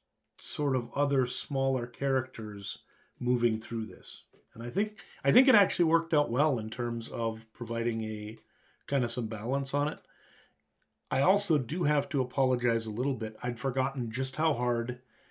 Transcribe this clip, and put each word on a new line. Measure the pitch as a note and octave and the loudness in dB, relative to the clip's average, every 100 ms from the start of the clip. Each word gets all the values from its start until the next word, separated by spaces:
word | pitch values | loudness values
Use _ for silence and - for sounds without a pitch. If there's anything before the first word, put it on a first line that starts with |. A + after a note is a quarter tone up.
| _ _ _ - | _ _ _ -18
sort | - - C#3+ C3 | -10 -2 0 0
of | A2+ | 0
other | C#3 C#3 C#3 | 0 2 2
smaller | B2 - - C3+ C3+ B2+ A#2+ | 0 -2 -4 0 0 0 -4
characters | - C#3 C3 B2 - G#2+ G2+ G2 - _ _ _ - | -4 0 0 -2 -6 -8 -8 -10 -12 _ _ _ -4
moving | B2 B2 A#2 A2 | 0 2 2 2
through | - A2+ | -4 -6
this. | G2+ F#2 - - _ _ _ | -6 -10 -16 -18 _ _ _
And | A2+ | -10
I | A#2+ | -4
think, | F3+ G#3+ - - - | -2 -2 -4 -20 -4
I | C#3+ | 4
think | A3 C4 | 6 8
it | |
actually | A3 F#3 - | 6 4 2
worked | D#3+ E3 E3 | 4 4 4
out | D3 C3 | 2 2
well | B2 D3+ A#2+ | 2 2 2
in | A2 | -2
terms | - A#2+ A#2 A2+ | -4 -4 -4 -6
of | A#2 A2+ A2 - | -4 -2 -4 -10
providing | - A#2 A#2 A#2 A2+ | -10 -4 -2 0 -2
a | A2 G#2+ G#2+ A#2+ _ _ _ _ - | -4 -6 -8 -12 _ _ _ _ -2
kind | C#3 | 0
of | A#2+ | 0
some | B2+ A2 | -2 -4
balance | G#2 A#2 C#3 C3+ | -4 -2 -2 -2
on | C#3+ D3 | -2 -2
it. | - _ _ _ _ _ _ _ _ _ _ - | -4 _ _ _ _ _ _ _ _ _ _ -4
I | C3+ | 0
also | D3+ G#3 - D3 | 4 4 4 0
do | A#2 F3+ | 0 0
have | D3 D3 C3+ | 2 2 0
to | C#3 | 0
apologize | B2+ - C3 B2 A#2+ A#2 G#2+ | 0 0 0 2 2 0 -2
a | |
little | G#2+ C#3 | -2 -2
bit. | A#2+ A2 - | -2 -4 -6
I'd | - A#2+ | -6 -4
forgotten | C3+ C3 C3 C3+ A#2 | -2 0 -2 -2 -4
just | A2+ C3 - | -4 -4 -2
how | D#3 | 0
hard | A#2+ B2 A#2 A#2 B2 _ _ _ | 0 0 0 -2 -6 _ _ _